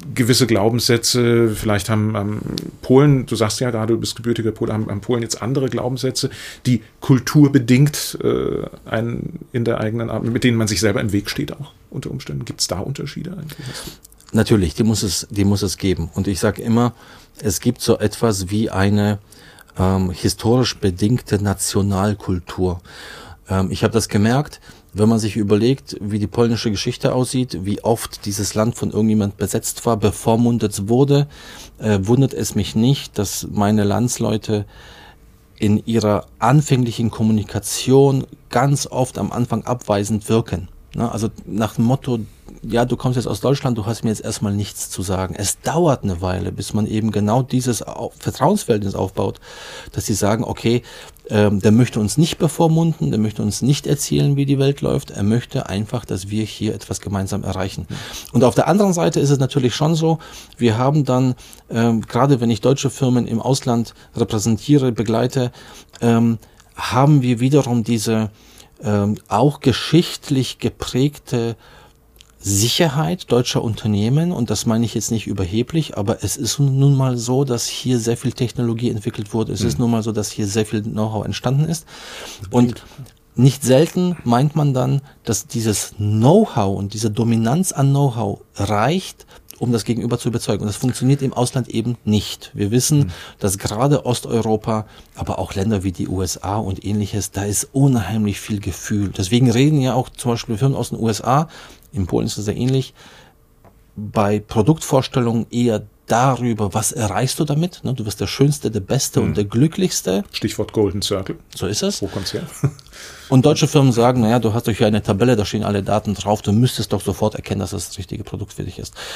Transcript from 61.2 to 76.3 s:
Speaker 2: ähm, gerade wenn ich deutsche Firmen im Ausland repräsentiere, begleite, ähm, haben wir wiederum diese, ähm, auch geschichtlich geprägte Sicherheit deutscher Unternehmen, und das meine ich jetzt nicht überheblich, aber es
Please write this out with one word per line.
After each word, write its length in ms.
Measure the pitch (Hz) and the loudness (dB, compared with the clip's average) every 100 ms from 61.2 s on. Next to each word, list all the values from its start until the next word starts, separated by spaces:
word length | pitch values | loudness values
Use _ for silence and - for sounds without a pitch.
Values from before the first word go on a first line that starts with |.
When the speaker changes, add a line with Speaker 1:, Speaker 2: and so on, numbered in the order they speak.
| 131 123 - - - | 0 -2 -10 -20 -6
Speaker 2:
ähm, 300 | 113 117 113 | 0 2 0
gerade 380 | 101 120 139 131 | 0 2 4 4
wenn 100 | 117 | 2
ich 120 | 110 | 2
deutsche 280 | 123 143 131 | 2 2 0
Firmen 380 | - 127 123 - | -2 0 2 0
im 140 | 113 | -2
Ausland 520 | 120 135 131 117 110 - - - | 0 -2 0 0 -2 -8 -10 -4
repräsentiere, 800 | 117 110 117 110 - 147 131 | -2 0 0 0 4 4 2
begleite, 580 | 113 107 113 123 135 120 - - - - - | -2 0 0 0 0 -4 -6 -20 -20 -20 -2
ähm, 380 | 120 117 117 110 - _ _ - | 2 4 4 0 -6 _ _ -10
haben 460 | - 127 143 147 | -2 2 6 6
wir 200 | 123 113 | 4 2
wiederum 420 | 131 147 120 120 | 4 4 4 0
diese, 460 | 113 117 110 110 107 - - - - - | 0 -2 0 0 -2 -6 -20 -20 -20 -10
ähm, 360 | 107 104 101 107 - | -2 2 2 -2 0
auch 320 | 104 143 - | 2 2 2
geschichtlich 1000 | 131 - - 160 170 - - 135 120 - | 0 0 2 2 2 -4 -2 -2 -2 -2
geprägte 1000 | 117 - - 123 143 - - 123 117 113 - - - _ _ - - - | -6 -4 -4 0 0 -2 -6 -2 -2 -6 -14 -20 -20 _ _ -20 -20 -8
Sicherheit 920 | 101 98 117 185 165 135 160 185 - | -2 2 2 2 2 0 -2 -4 0
deutscher 320 | 120 127 131 | 0 2 -2
Unternehmen, 680 | 117 104 110 101 110 147 170 | -2 -2 -2 0 2 2 0
und 200 | 175 117 | -2 -2
das 160 | 107 117 | -2 0
meine 180 | 110 117 | 0 0
ich 80 | |
jetzt 160 | 113 - | -2 -2
nicht 160 | 110 110 | -4 -4
überheblich, 720 | 104 90 107 120 160 147 - | -4 -2 -2 -2 -2 -2 -4
aber 260 | 101 - | -2 -2
es 140 | 101 | -4